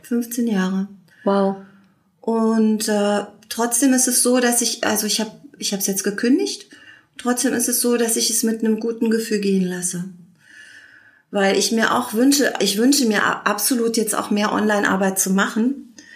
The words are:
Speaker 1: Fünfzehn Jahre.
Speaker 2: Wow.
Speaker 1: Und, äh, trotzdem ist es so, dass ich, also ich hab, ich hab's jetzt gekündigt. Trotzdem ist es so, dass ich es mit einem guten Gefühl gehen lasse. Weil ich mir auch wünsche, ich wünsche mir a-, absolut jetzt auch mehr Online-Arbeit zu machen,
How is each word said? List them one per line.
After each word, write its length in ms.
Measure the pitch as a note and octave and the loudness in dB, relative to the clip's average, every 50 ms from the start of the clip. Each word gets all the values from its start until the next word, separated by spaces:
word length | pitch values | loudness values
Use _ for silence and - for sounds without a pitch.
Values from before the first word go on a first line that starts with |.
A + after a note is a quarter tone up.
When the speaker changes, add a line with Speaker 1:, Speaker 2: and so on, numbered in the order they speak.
Speaker 1:
Fünfzehn 460 | - - A#3+ A#3+ A#3+ A#3 - C4 A#3 | -8 -6 -4 -4 -4 -4 -4 -4 -2
Jahre. 400 | A#3 G#3 F#3+ F#3 F#3 F#3+ F#3+ G3 G3+ - - _ _ _ - - | 0 0 0 0 0 -2 -2 -4 -6 -8 -16 _ _ _ -6 -2
Speaker 2:
Wow. 340 | G3+ G3 G3 G3 G3 G3 G3 - - - _ _ _ _ _ _ _ _ _ | 0 2 2 2 0 -2 -4 -10 -18 -20 _ _ _ _ _ _ _ _ _
Speaker 1:
Und, 680 | - - A3+ A3+ A3+ A3 A3+ A3+ A3 A3 G#3+ G#3 G#3+ - | -6 -2 0 0 2 2 2 2 2 2 2 0 0 0
äh, 320 | G#3+ G#3 G3+ G3+ G#3 G#3 G3+ - - - - - | 0 0 2 0 0 -2 -2 -6 -12 -18 -16 -10
trotzdem 440 | - - A#3 A#3+ - - C#4+ C4+ C4 | -4 -4 -2 0 0 2 2 4 4
ist 140 | B3+ B3 | 2 2
es 160 | B3+ B3 - - | 2 0 2 2
so, 160 | B3 B3 B3+ | 2 2 4
dass 240 | B3 A#3+ A#3+ - A#3 | 2 2 2 0 0
ich, 200 | A3 - - - | -2 -2 -2 -2
also 220 | G#3 G#3+ G#3 G#3+ | -2 0 0 -2
ich 160 | G#3 - - | -2 -2 -2
hab, 180 | G#3+ G#3+ - - - - - - | -4 -6 -8 -14 -20 -20 -14 -10
ich 140 | - - G3+ | -6 -6 -4
hab's 120 | F#3+ - | -4 -2
jetzt 180 | - G3 F#3+ - | -2 -2 -2 -2
gekündigt. 640 | G#3 G3 - - A#3+ C4+ F4 G4+ G4 - - - - - - - - - - _ _ _ - | -4 -2 0 0 2 2 2 0 -2 -6 -8 -14 -20 -20 -20 -20 -20 -20 -20 _ _ _ -6
Trotzdem 340 | - A#3+ B3 B3 - B3 A#3 | -2 -2 0 0 0 0 0
ist 160 | A#3+ A#3 - | 0 -2 -2
es 120 | A#3+ - | -2 0
so, 160 | - A#3+ A#3+ | 0 0 0
dass 200 | A#3 A#3 A3+ - | 0 0 0 0
ich 140 | A#3+ A3+ - | 0 -2 0
es 100 | A3 - | 0 0
mit 240 | - A3+ A3 A3 A#3 | 0 0 0 0 0
einem 140 | A3 A3 G#3 | 0 0 0
guten 320 | A3 A#3 A#3 - A#3 A3+ | -2 -4 -4 -2 0 0
Gefühl 280 | A3 A3+ A3 - G#3+ G3+ | 0 0 0 -2 -2 -2
gehen 240 | G3+ G3 G3 F#3+ F#3 | 0 0 2 2 0
lasse. 420 | F3+ F3+ F3+ F3 - - F3 F3+ F#3+ - - - - _ _ _ - - - - - - - - - - - - - _ _ _ _ | -2 -4 -4 -6 -6 -6 -6 -8 -10 -12 -18 -20 -20 _ _ _ -20 -20 -20 -20 -20 -20 -20 -20 -20 -20 -20 -20 -20 _ _ _ _
Weil 260 | - G#3 G3 G3 - | -2 0 2 2 2
ich 140 | - G#3+ - | 2 0 0
mir 220 | A#3 A3+ A3 - - | 0 0 2 2 0
auch 180 | A#3+ B3 - - | 0 -2 -2 0
wünsche, 400 | A3 B3 C#4 C#4+ C#4+ B3 - - - | 2 4 4 4 4 2 0 0 0
ich 180 | G3 G3 G3 | 0 0 2
wünsche 280 | G3+ A#3 C4 D4 D4 C4 | 2 4 4 4 4 2
mir 180 | A3 G#3 G3 - | 2 2 2 2
a-, 200 | D3 - - - | 0 0 -2 -2
absolut 520 | G3+ G#3 G#3 - - C4+ A#3 A3+ A3+ A3+ | -4 -2 -2 -2 0 0 0 0 0 0
jetzt 200 | A#3 G#3 G3+ - | 0 0 0 -2
auch 140 | - G3+ - | -4 -2 -2
mehr 220 | G#3+ G#3 G#3 G#3+ | 0 0 0 0
Online-Arbeit 680 | - G3 G#3 G#3+ G#3 G3+ G3+ - F#3+ F#3+ G3 F#3+ F#3+ - | 0 0 2 2 2 2 2 0 0 2 0 0 0 0
zu 120 | - F#3+ | 0 0
machen, 640 | F#3+ G3 G#3 B3 - A3 A3 B3+ C#4 - - - - - - - - | 2 2 2 0 0 0 0 0 -2 -4 -8 -18 -20 -20 -20 -20 -20